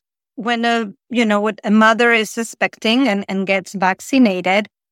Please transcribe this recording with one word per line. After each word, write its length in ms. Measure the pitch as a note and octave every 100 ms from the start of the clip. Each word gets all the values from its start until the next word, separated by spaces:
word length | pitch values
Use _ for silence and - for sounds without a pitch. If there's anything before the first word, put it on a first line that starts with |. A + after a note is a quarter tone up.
| _ _ _ -
When 280 | A3 A#3
a, 300 | A#3 A#3 G#3+ - _
you 160 | A#3 A3
know, 160 | G#3
what 180 | G#3+ G#3+ A3+
a 60 |
mother 420 | G#3+ A3 A3+ A#3+
is 160 | A#3 G#3+
suspecting 800 | - A#3 - F#3+ - A3 A#3 C4+
and, 180 | G3 G3
and 180 | F#3+ F#3+
gets 280 | G3 F3+
vaccinated, 960 | F#3+ F#3 F#3+ - C4+ A#3+ F3+ F3+ G3 G#3 _ _